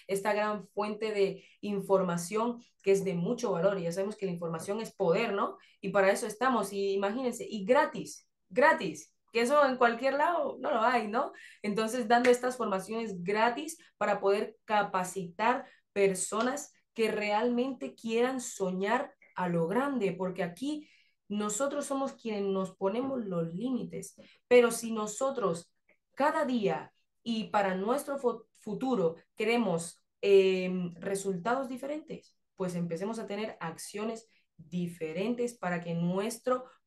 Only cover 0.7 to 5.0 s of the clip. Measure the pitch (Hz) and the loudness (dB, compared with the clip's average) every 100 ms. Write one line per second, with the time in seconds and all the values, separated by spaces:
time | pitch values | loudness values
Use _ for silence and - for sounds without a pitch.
0.7 | - 208 214 220 202 190 170 - _ 208 | -6 -4 -4 -4 2 0 0 -12 _ -6
1.7 | 202 180 190 180 170 170 214 240 240 - | -4 2 2 4 -2 -2 -2 -2 -4 -12
2.7 | _ 196 196 190 175 180 240 240 175 185 | _ 2 2 2 0 0 0 0 2 2
3.7 | 196 170 180 202 208 190 170 170 165 165 | 2 -2 -2 -4 -4 -4 -4 -4 -6 -4
4.7 | 208 226 - | -4 -6 0